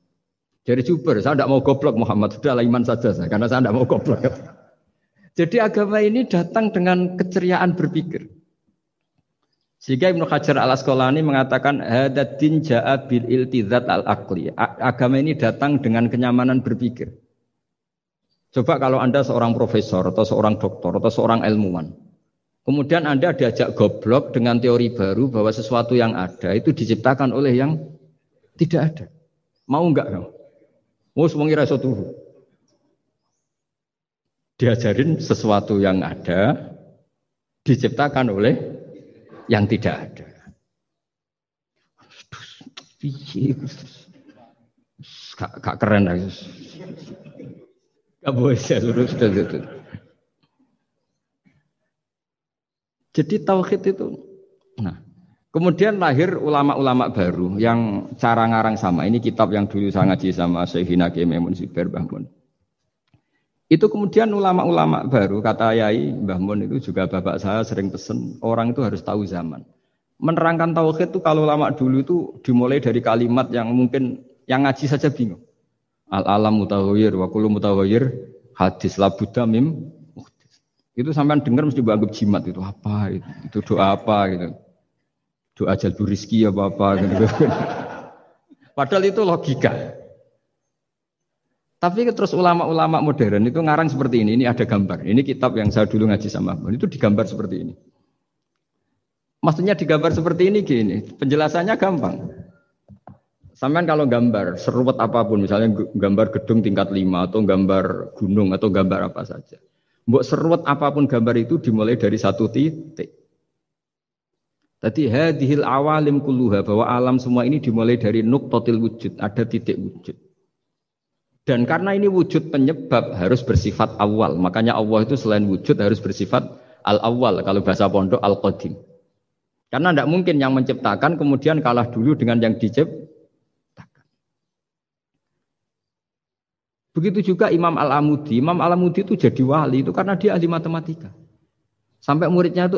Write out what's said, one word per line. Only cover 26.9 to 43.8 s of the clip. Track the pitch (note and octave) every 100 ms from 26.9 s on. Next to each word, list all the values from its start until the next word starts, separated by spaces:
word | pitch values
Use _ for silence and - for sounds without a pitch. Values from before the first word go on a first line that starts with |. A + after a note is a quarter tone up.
| G#2+ B2 C3+ C3+ A#2
oleh | C#3+
yang | B2 C#3 D#3 - - _ _ _ _ _ -
tidak | E3 D#3+ D#3
ada. | - F#2 _ _ _ _ _ -
Mau | D3
nggak | E3+ B2+ - F2+
kamu? | - - - _ _ _ _ _ _
Mau | - D#3+
semuanya | D3+ D3+ D3+ C#3+
iso | D3+
turu. | C3 G#2 - - - - _ _ _ _ _ _ _ _ _ _ _ _ _ _ _ _ _ _ _ _ _ -
Diajarin | A#2+ A2+ A2+ G2 D3+ D#3+
sesuatu | - G#2 A2 G2+ G#2 G2+
yang | G2 F#2 D2+
ada | - - F2 A#2+ D#3+ - - - _ _ _ _ _ _ _ -
diciptakan | C3 A2+ B2+ C#3+ C#3 B2
oleh | G2 A2+ - - - - - - - - - -
yang | G#2+ G2+
tidak | G#2+ - C#2+ -
ada. | - - - - - _ _ _ _ _ _ _ _ _ _ _ _ _ _ _ - - - - - - - _ -
Piye? | D3 C3+ - F#2+ C#3 C3 B2+ -